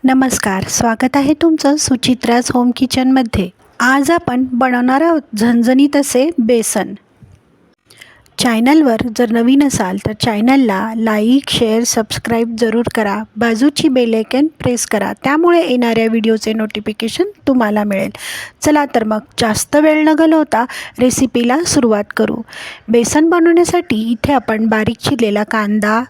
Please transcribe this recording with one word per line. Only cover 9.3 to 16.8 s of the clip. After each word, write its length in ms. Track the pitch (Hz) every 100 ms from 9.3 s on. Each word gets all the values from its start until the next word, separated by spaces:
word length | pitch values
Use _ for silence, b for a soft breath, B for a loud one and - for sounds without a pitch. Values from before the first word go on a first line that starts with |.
नवीन 320 | 233 233 269
असाल 340 | 285 - 190 196 220
तर 60 |
चॅनलला 800 | 214 - 208 233 269 247 190 220 226
लाईक, 540 | 220 214 214 262 -
शेअर, 320 | - 226 220
सबस्क्राईब 760 | 240 - 220 - - 233 233 226
जरूर 240 | 233 226 233
करा. 280 | - 208 202 220 214
बाजूची 520 | 233 220 285 294 311
बेल 260 | 262 233
आयकॉन 320 | 226 220 254 302
प्रेस 400 | _ 254 240 -
करा, 260 | 214 196 202
त्यामुळे 440 | 269 302 349 349 339
येणाऱ्या 380 | 247 233 226 226
व्हिडिओचे 460 | 226 220 220 220
नोटिफिकेशन 720 | 220 220 214